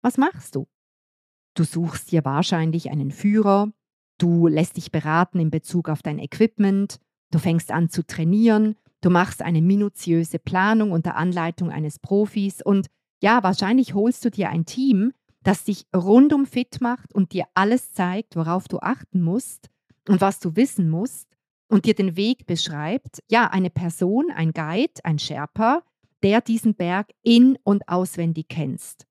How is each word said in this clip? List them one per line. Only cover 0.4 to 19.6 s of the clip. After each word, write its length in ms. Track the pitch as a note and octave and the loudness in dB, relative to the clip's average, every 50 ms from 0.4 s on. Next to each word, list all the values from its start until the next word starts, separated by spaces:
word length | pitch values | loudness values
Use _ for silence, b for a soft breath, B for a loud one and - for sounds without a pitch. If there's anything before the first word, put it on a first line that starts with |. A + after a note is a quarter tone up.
| - - - | -18 -10 -8
du? 120 | C3+ C3+ _ _ _ _ _ _ _ _ _ _ _ _ _ _ _ _ _ _ | -8 -10 _ _ _ _ _ _ _ _ _ _ _ _ _ _ _ _ _ _
Du 80 | - E3 | -2 -2
suchst 480 | - - E3+ E3+ E3 C3+ - - - | -2 0 -4 -4 -4 -6 -10 -8 0
dir 140 | - E3 C#3+ | 0 0 0
wahrscheinlich 640 | C3+ C3+ D3 F#3 - F#3 E3 D#3+ D#3+ D#3+ E3+ - - | 0 0 0 0 0 -2 -2 -2 -2 -2 -4 -6 -6
einen 220 | - D3+ C3+ C#3 | -6 -6 -6 -6
Führer, 600 | C#3+ - - G3+ G#3 A3 G#3+ G3+ G3 G3+ G#3 G#3+ - _ _ _ _ _ _ _ _ | -8 -4 -2 0 2 2 4 4 4 4 2 -2 -6 _ _ _ _ _ _ _ _
du 300 | _ - E3+ E3+ E3+ E3+ | _ 0 2 4 4 4
lässt 300 | E3+ D3+ D#3 E3+ - - | 4 4 2 0 -2 -4
dich 140 | - - - | -14 -14 -6
beraten 480 | - D#3+ D3 D#3 D#3 E3 F3+ - _ F3+ | -6 -6 -2 0 2 2 2 0 _ -2
in 120 | E3 D#3 | -2 0
Bezug 360 | D3+ D#3+ _ - - F3 D#3+ | -2 -4 _ -2 -4 -4 -2
auf 140 | - D#3 D3 | -2 -6 -4
dein 180 | - D#3+ D3+ D3 | -4 -8 -8 -8
Equipment, 800 | - C#3+ - - G#3+ A3 _ - G3+ G3 G3 G3 G3+ G3 - - _ _ _ _ _ _ | -10 -12 0 0 0 0 _ 0 0 2 2 0 -2 -4 -6 -16 _ _ _ _ _ _
du 80 | - D#3+ | -2 0
fängst 320 | - F3+ E3 E3 - - | 0 2 0 0 -2 -2
an 180 | - D#3+ E3+ E3 | -2 -2 -2 -2
zu 160 | - - E3 | -2 -4 -8
trainieren, 720 | - - - D#3+ E3 F#3 G#3+ A3+ A#3 A3 G#3+ G#3+ G#3+ G#3+ _ _ _ _ _ | -6 -6 -4 0 0 2 4 4 4 4 4 2 0 -2 _ _ _ _ _
du 80 | - F3+ | 0 2
machst 320 | F3+ F3 F#3 - - - | 4 4 2 0 -4 -8
eine 200 | - - E3+ D#3 | -4 -2 0 2
minutiöse 760 | D#3+ F3+ G3 G3+ G#3 G3+ _ - - F3 E3 E3 E3 D#3+ - D#3+ | 4 4 2 2 0 -2 _ -8 -4 0 0 0 0 -2 -6 -8
Planung 520 | _ - F#3 F#3 F#3 G#3 A3 A3+ G#3+ G#3 | _ -2 0 0 2 2 2 2 0 0
unter 240 | F3+ E3 D#3+ F3+ - | 0 -2 -2 -2 -2
Anleitung 540 | - D#3+ F3+ F3+ F3 E3 E3 E3 - F3+ E3 | -2 -2 -2 -2 -2 -4 -4 -4 -4 -6 -6
eines 300 | - - D#3 D3+ - - | -4 -6 -6 -6 -8 -12
Profis 640 | - - G3 G3+ G#3+ G3+ - G#3+ G3 G3 F#3 - | -6 -2 0 0 0 0 -2 -4 -4 -4 -6 -6
und 260 | - - G3 G3 F#3+ - _ _ _ _ _ _ - | 0 2 2 2 0 -4 _ _ _ _ _ _ 2
ja, 180 | G3 A3+ B3 | 4 4 4
wahrscheinlich 520 | G3+ F#3 F#3+ - G3+ F#3+ A#3 C4 B3 - - | 2 2 0 0 0 0 2 2 0 0 0
holst 320 | G3+ G#3 A#3 B3+ - - | 0 0 0 0 0 -4
du 40 | A#3+ | -4
dir 200 | - - F#3+ - | -2 -2 -4 -2
ein 160 | - E3 E3 | -2 -4 -4
Team, 480 | - - B3 C4 C#4 A#3+ F#3 G3+ B3 - _ _ _ _ _ _ | -4 -4 -2 2 2 2 2 2 0 -2 _ _ _ _ _ _
das 200 | F#3+ G3 - - | 0 0 0 -2
dich 220 | - G3+ - - _ - | -8 -8 -8 -8 _ -2
rundum 500 | F#3 F3 G3 G#3 B3 C#4 D4 D4+ C#4 C#4 | -2 2 6 8 8 8 8 6 2 0
fit 360 | - - B3 B3 _ - - | 0 -2 -4 -4 _ -6 -6
macht 340 | B3+ A#3+ B3 - - - _ | -4 -4 -4 -6 -10 -6 _
und 160 | G#3 F#3+ - | -2 -2 0
dir 140 | - F#3 - _ _ | -2 -6 -6 _ _
alles 400 | F#3 F#3+ G3+ A#3+ B3+ - - - | 0 2 2 2 0 -2 -4 -4
zeigt, 420 | - F#3+ F3+ F3+ G3+ A3 _ - | -4 -2 -2 -2 -4 -8 _ -4
worauf 320 | E3+ D#3+ D#3+ E3+ F#3 - | -4 -2 -2 -2 -4 -4
du 120 | - - - | -6 -8 -6
achten 420 | - - B3+ - - _ - F#3 | -4 -4 -6 -6 -8 _ -2 -2
musst 480 | E3+ E3 F3+ B3 - - - - | 0 0 -2 -2 -4 -6 -18 -20